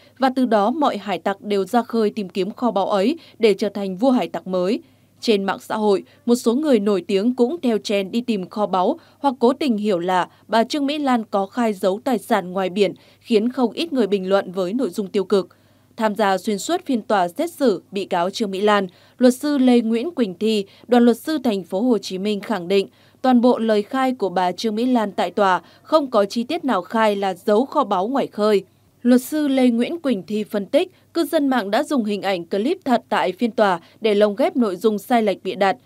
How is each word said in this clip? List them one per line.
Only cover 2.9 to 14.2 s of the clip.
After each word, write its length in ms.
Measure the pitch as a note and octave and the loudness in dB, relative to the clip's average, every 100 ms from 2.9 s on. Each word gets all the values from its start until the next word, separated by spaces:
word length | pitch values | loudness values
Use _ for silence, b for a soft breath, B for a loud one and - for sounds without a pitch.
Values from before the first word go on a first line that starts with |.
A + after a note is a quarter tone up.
| G3 A3 E4+ B B | 0 0 -2 B B
để 140 | A3 | 2
trở 160 | G3 G3+ | 2 -2
thành 280 | G3+ G3 F#3 | -4 -8 0
vua 140 | C4 | 2
hải 160 | B3 E3+ | 2 0
tặc 200 | - F#3+ | -6 -4
mới. 320 | F3+ F3+ D#4+ b b b b | -2 -2 -2 b b b b
Trên 220 | B3 G#3 | 0 0
mạng 160 | G3 - | 0 -6
xã 160 | - A3 | -6 -2
hội, 260 | G#3+ F#3 - b | 0 0 -2 b
một 100 | A#3 | 0
số 180 | A#3+ A#3 | 0 2
người 240 | B3+ D#4 A3 | 0 2 2
nổi 240 | G#3 F#3 G3 | 2 -2 0
tiếng 280 | G3 A#3+ | 0 0
cũng 260 | B3+ A#3+ E4+ | 0 0 -2
theo 160 | A#3+ G#3 | -2 -2
trend 340 | - G3+ F#3+ | -2 -4 -2
đi 100 | A#3 | -4
tìm 280 | A#3+ G3+ F3+ | -2 -4 -4
kho 160 | G#3+ | -4
báu 340 | G3 F#3 G3 F4 B B | -2 0 0 -2 B B
hoặc 160 | C#4 C4 | -4 2
cố 140 | A#3+ | 2
tình 240 | - D4+ G#3 | 2 0 0
hiểu 220 | G#3+ F3 | 0 0
là 280 | F3+ F#3 - b b | 0 0 -2 b b
bà 160 | A3 | 0
Trương 220 | A3+ D4+ | 0 -2
Mỹ 120 | C#4 D4+ | -2 -2
Lan 260 | C4+ A#3+ G#3+ | 0 0 0
có 140 | G3+ | -2
khai 280 | G3 B3+ A3+ | -2 -2 -2
giấu 260 | F#3+ F#3+ G3 | 0 -2 -2
tài 140 | - G3+ | -2 -4
sản 340 | - G#3 F3+ | 0 -2 -2
ngoài 180 | F#3 F#3 | -4 -2
biển, 240 | G3 F#3+ - b b | 0 0 -2 b b
khiến 320 | - G#3+ A#3+ | 0 2 2
không 200 | C4 C4+ | 0 -2
ít 220 | - E4+ | -2 -4
người 140 | C4 F#3+ | -2 0
bình 220 | G3+ | 0